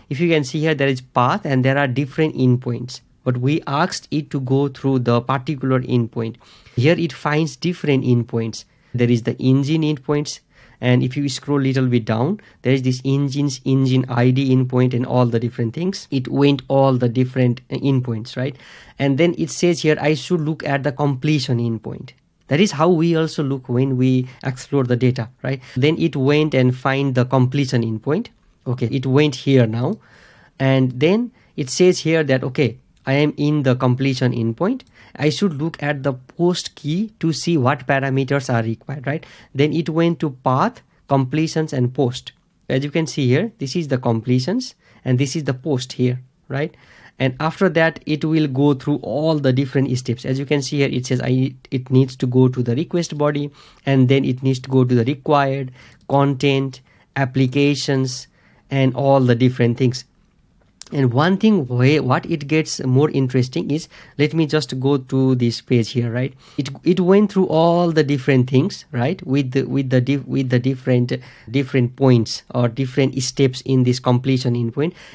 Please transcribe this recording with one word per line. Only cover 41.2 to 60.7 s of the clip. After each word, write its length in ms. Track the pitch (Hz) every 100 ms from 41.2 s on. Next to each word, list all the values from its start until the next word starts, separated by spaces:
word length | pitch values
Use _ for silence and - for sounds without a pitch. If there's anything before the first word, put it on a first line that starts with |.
| 131 151 160 160 156
and 180 | 135 123
post. 400 | 127 127 127 - - _ _ -
As 120 | 135
you 80 | 147
can 160 | 165 160
see 200 | - 127
here, 260 | 131 220 -
this 180 | 135 175
is 120 | 151
the 100 | 131
completions, 760 | 123 113 110 127 127 233 254 - _ _
and 140 | 127 127
this 180 | 139 165
is 80 |
the 100 | 143
post 400 | 127 165 131 -
here, 260 | - 123 123 - _ -
right? 260 | 135 156 - _ - - -
And 140 | 135 127
after 280 | 156 - 190
that, 280 | 160 160 - -
it 180 | 151
will 220 | 156 160 151
go 280 | 131 143
through 220 | 135 - 143
all 440 | - 120 160 156
the 120 | 135
different 440 | 127 131 143 135 127
steps. 260 | - 117
As 140 | 135 131
you 80 | 139
can 160 | 147
see 140 | 135 147
here, 120 | 139
it 180 | 143 123
says 140 | 127
I, 340 | 123 127 131 131 -
it 180 | 135 127
needs 240 | 131 135 -
to 120 | 127
go 180 | 127 127
to 160 | 127
the 140 | 117 120
request 420 | 165 175 170 151
body, 320 | 147 147 143 - - -
and 240 | - 135 127
then 160 | 139
it 200 | 135 127
needs 160 | 135 131
to 100 | 131
go 140 | 131
to 100 | 123
the 100 | 123
required, 680 | 113 - - 147 139 135 131 123 - - -
content, 720 | 139 143 131 143 135 135 131 _ _ _ -
applications, 1120 | 131 127 131 139 143 139 - 135 131 127 - _ _ _ _
and 240 | 139 131
all 260 | 127 139 139
the 140 | 127
different 440 | 117 127 127 120 120
things. 260 | 131 123 - _ _ _ _ _ _